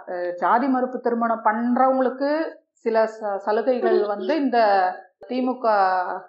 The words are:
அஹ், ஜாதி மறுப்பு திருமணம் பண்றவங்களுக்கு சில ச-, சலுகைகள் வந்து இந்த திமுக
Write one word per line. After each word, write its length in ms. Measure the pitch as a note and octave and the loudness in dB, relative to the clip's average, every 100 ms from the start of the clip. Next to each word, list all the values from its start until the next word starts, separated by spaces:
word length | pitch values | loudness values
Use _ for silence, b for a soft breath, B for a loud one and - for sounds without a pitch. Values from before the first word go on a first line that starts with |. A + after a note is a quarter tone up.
| - | -10
அஹ், 280 | F3+ F3 | -6 -6
ஜாதி 340 | F3+ F3 A#3 C#4 | -2 2 2 2
மறுப்பு 320 | B3+ B3+ B3 | 0 -2 -2
திருமணம் 440 | A#3+ A#3 A#3 A3+ | -2 0 -2 0
பண்றவங்களுக்கு 1080 | A3 A3 A#3+ B3 C4 C4 B3+ B3+ C#4 D#4 D#4+ - _ | 0 0 0 2 4 4 0 0 -2 0 -4 -8 _
சில 340 | _ A#3 A3 | _ -2 0
ச-, 320 | A3 - G#3+ G3 | 0 -2 -6 -6
சலுகைகள் 720 | G#3+ G#3+ A3+ B3 G3 - G#3 | -2 -2 0 0 2 2 0
வந்து 300 | G3+ F#3+ D#4 | -4 -2 -2
இந்த 220 | C4+ A#3 G#3+ G3 F3+ - - _ - | 0 2 4 4 2 -4 -16 _ -8
திமுக 380 | B3+ B3+ B3+ A3+ G#3 F#3+ F#3 F#3 F#3 | -4 -4 -2 2 4 4 2 -2 -6